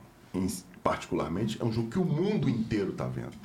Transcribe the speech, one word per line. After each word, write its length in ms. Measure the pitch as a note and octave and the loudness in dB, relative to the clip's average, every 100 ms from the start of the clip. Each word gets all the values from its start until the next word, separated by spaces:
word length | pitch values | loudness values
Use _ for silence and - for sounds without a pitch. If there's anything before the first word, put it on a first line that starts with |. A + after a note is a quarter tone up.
| - - - | -14 -20 -6
em, 140 | F#2 F#2 - - - | 0 0 -2 -8 -2
particularmente, 760 | E2 D#2 - E2+ D2 E2 A#2 - | 0 0 0 -2 0 0 -2 0
é 40 | |
um 80 | A2+ | 0
jogo 160 | A2 A2+ | 0 0
que 80 | F#3+ | 0
o 60 | |
mundo 440 | E3 D3 G3+ G3+ C3 | 2 2 2 4 2
inteiro 440 | A2 A2+ G#2+ F#2 | 2 2 0 0
tá 140 | - C2 | -2 -2
vendo. 260 | B1+ A#1+ - | -4 -6 -10